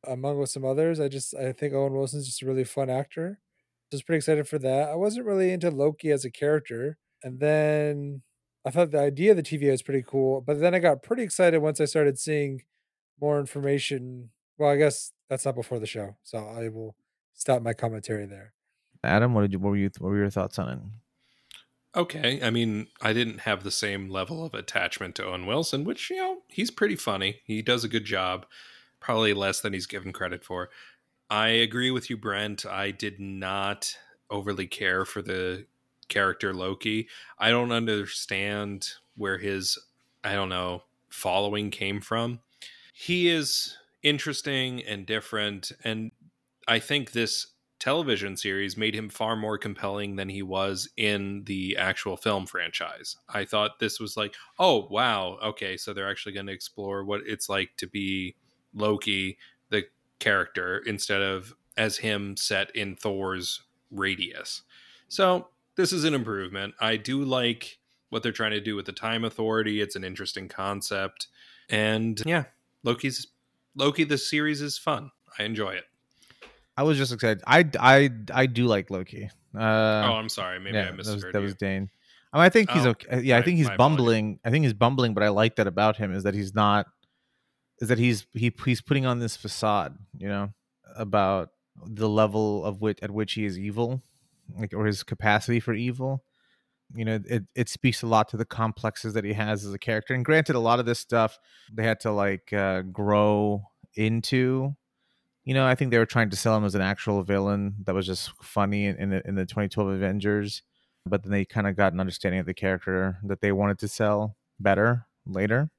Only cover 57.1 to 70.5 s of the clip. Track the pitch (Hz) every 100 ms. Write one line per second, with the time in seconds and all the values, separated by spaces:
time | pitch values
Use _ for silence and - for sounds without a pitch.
57.1 | 104 107 107 - 98 95 - 92 101 98
58.1 | 95 92 - _ _ _ 104 104 104 -
59.1 | 98 95 - - _ _ 107 - _ _
60.1 | _ 113 98 87 - 90 95 113 101 -
61.1 | 101 98 95 101 - _ - 110 - 110
62.1 | 104 101 98 - 98 101 113 101 90 107
63.1 | 98 95 92 87 - _ _ _ 98 95
64.1 | 92 - - - - _ - - - _
65.1 | - 190 180 - _ _ - 175 185 156
66.1 | 139 110 98 92 98 101 - 110 110 104
67.1 | 135 139 127 120 117 - - _ _ _
68.1 | 113 117 110 110 107 107 104 98 92 113
69.1 | 113 113 - 110 110 107 107 101 98 95
70.1 | 95 92 - 92